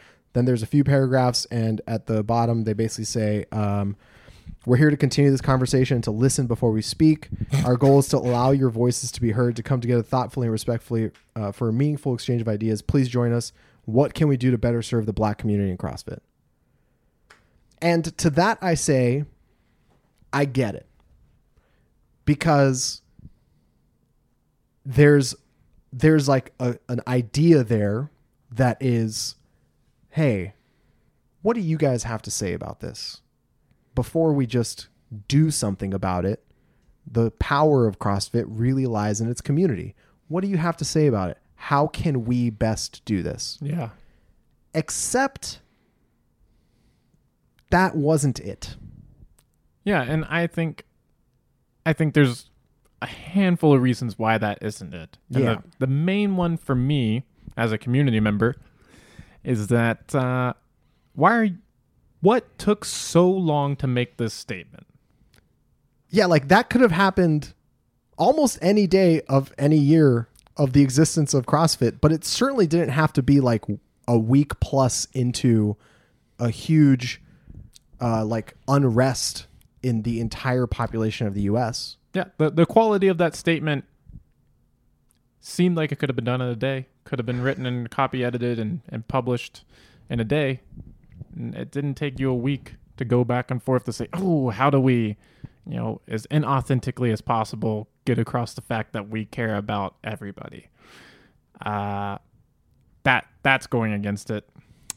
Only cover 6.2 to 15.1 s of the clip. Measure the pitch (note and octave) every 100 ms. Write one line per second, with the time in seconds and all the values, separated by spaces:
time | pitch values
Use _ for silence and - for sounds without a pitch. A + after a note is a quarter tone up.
6.2 | C3 - B2 A#2 A#2 A2 - - D#3 D3+
7.2 | - - - C#3 B2 A#2+ C3+ C#3 C#3 C#3
8.2 | B2 A#2+ B2+ C#3 C3 A2+ B2 B2 B2 -
9.2 | A#2 G#2+ B2 A#2 - C3 A#2 A#2+ A2+ C3
10.2 | A#2+ - A#2 A2 - A#2 - A#2 A2 -
11.2 | _ A2+ G2+ - A#2 A2+ D3 D3 C#3 A#2+
12.2 | - A#2+ A2+ G#2 A2 G#2+ - C#3+ B2+ B2
13.2 | A#2+ A#2+ - _ _ _ - A2+ D3 -
14.2 | D#3 C3 B2+ A#2+ A#2+ A#2 - A#2 G#2+